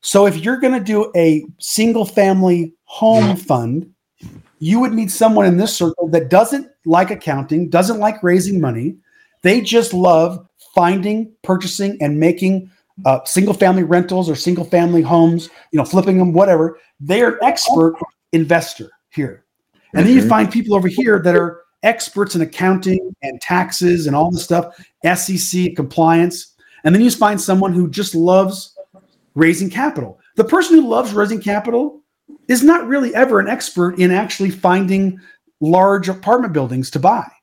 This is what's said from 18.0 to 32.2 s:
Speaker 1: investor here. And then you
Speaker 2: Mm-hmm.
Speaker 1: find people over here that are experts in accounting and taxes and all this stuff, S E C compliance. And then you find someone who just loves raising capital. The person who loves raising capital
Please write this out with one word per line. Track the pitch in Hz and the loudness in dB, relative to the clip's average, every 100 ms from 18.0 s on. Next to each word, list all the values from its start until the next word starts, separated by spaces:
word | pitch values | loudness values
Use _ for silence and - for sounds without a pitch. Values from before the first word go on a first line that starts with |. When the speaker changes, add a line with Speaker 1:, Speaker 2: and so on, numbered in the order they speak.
| 165 _ _ | -14 _ _
Speaker 1:
investor | 165 156 170 160 - 110 _ _ | -2 0 0 -2 -14 -20 _ _
here. | - 135 82 _ _ _ _ _ | -8 -8 -10 _ _ _ _ _
And | - 185 | 0 4
then | |
you | 254 | 4
Speaker 2:
Mm-hmm. | 220 | 4
Speaker 1:
find | 226 214 | 0 0
people | 233 220 202 | -4 -2 0
over | 185 | 0
here | 185 254 202 | -2 0 2
that | 175 175 | 2 2
are | 170 170 _ _ | 0 -8 _ _
experts | 214 233 - - 196 175 | -2 -2 -6 -4 -4 -2
in | |
accounting | 160 - 185 185 190 185 - - | -4 -2 0 0 0 -2 -4 -12
and | 139 - | -14 -12
taxes | - 180 185 - 175 175 151 | -4 -4 -2 -2 0 0 0
and | 143 | 0
all | 165 | 0
this | 180 | -2
stuff, | - 170 170 - - _ | -2 -4 -4 -14 -20 _
S | 165 180 - | -2 -2 -4
E | 185 | -6
C | - 180 180 175 | -4 -2 -2 -4
compliance. | 139 - 165 165 175 175 - _ _ _ | -6 0 2 4 2 -2 -18 _ _ _
And | 151 | 2
then | 185 | 4
you | 240 | 2
find | - 208 208 | 2 0 0
someone | 196 190 196 | -2 0 0
who | 175 175 | 0 -2
just | 196 190 165 | -4 -6 0
loves | 170 185 190 196 - - - _ _ _ _ 139 | 2 4 2 -4 -14 -20 -20 _ _ _ _ 0
raising | 160 165 190 | 0 2 -4
capital. | - 285 165 117 92 _ - | -4 -6 -6 -12 -16 _ -2
The | |
person | - 349 330 330 | 0 2 4 4
who | 262 | 4
loves | 226 247 | -2 -2
raising | 208 208 220 | -2 -2 -2
capital | 202 208 208 233 294 - _ _ | -4 -4 -2 -2 -4 -8 _ _